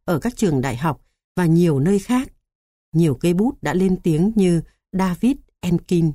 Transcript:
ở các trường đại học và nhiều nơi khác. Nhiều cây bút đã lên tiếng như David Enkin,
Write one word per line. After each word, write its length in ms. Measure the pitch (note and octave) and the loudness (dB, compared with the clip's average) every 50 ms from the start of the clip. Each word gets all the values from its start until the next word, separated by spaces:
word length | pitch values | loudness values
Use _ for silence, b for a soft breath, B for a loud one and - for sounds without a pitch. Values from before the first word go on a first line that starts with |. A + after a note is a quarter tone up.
| _ | _
ở 140 | - F3 C#3 | -4 -4 -4
các 180 | - A#3 - | -4 -6 -4
trường 240 | - A3+ F3+ D3 C3 | -2 -2 0 0 0
đại 160 | B2+ C#3 A2+ | -2 -4 -4
học 300 | A#2+ D3 E3+ A#3 - _ _ _ _ _ _ _ | -4 -4 -4 -6 -6 _ _ _ _ _ _ _
và 100 | - F3+ | -2 0
nhiều 340 | D#3+ D#3+ E3+ F3 E3+ D3 C3 | 2 2 4 2 2 2 0
nơi 180 | C#3 F3+ G3+ G3+ | 0 0 0 0
khác. 340 | - - B3 B3+ C4+ - - _ _ _ _ _ _ _ _ _ _ _ | 0 -2 -2 -2 -2 -6 -12 _ _ _ _ _ _ _ _ _ _ _
Nhiều 220 | - D#3+ E3+ D#3+ B2+ | 0 2 2 2 0
cây 200 | - - F3 F3 | 0 0 0 0
bút 280 | F3+ G#3+ C4 C#4+ - | 0 0 -2 -2 -4
đã 120 | - D3 D#3 | -4 -4 -2
lên 260 | F#3 F#3+ F#3+ F#3 F3+ | 0 0 0 0 0
tiếng 300 | - F3+ D#3 D3+ F3 G#3+ A3 | 0 0 0 2 0 0 2
như 280 | A3 F#3+ F3+ E3+ E3 D#3 b b b _ _ | 2 2 2 2 0 -2 b b b _ _
David 440 | - F#3 F#3+ F#3 F3 - - A#3+ C#4 - - _ _ _ | -4 -2 -2 -2 -2 -2 -2 -2 -2 -2 -6 _ _ _
Enkin, 520 | - F3 E3+ E3 - - F3+ E3+ E3 D#3 C#3+ | -4 -2 -2 -2 -2 0 0 0 0 0 -2